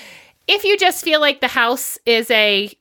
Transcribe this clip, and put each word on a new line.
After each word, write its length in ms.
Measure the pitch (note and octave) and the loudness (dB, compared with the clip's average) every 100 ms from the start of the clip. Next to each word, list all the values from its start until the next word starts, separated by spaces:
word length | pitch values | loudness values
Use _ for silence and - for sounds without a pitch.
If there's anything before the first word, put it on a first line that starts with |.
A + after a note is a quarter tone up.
| - - - _ - | -20 -20 -20 _ -2
If 160 | G4+ | -2
you 140 | G4+ G4+ | 0 2
just 260 | F#4 - | 2 0
feel 160 | E4+ D4+ | -2 0
like 220 | D4 C4+ | 0 0
the 60 | B3 | -2
house 480 | C4 A#3 C4 - - - | 0 0 -2 -6 -6 0
is 260 | A3+ A3+ | 0 2
a 400 | A3+ G#3+ G3+ G3+ - | 2 2 0 -4 -10